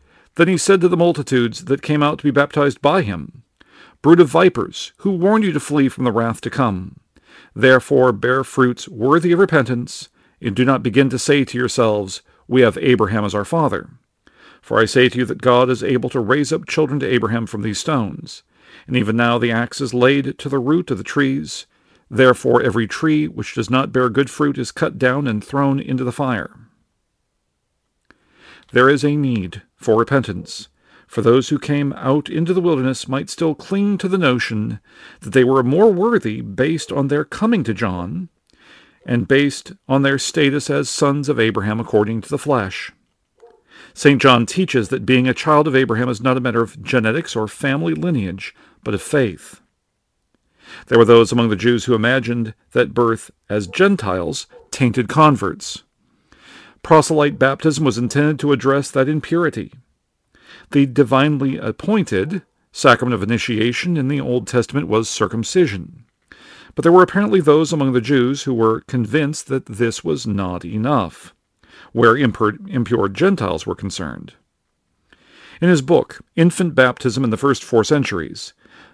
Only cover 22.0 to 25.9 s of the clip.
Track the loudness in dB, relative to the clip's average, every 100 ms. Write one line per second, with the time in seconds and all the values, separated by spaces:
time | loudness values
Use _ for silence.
22 | -6 4 4 4 2 2 2 -2 -4 -2
23 | 0 0 -2 -6 -10 -6 -2 -2 0 0
24 | 0 0 -2 -2 -2 -2 -8 -4 -4 0
25 | 0 0 -2 -4 -4 -2 0 -2 -4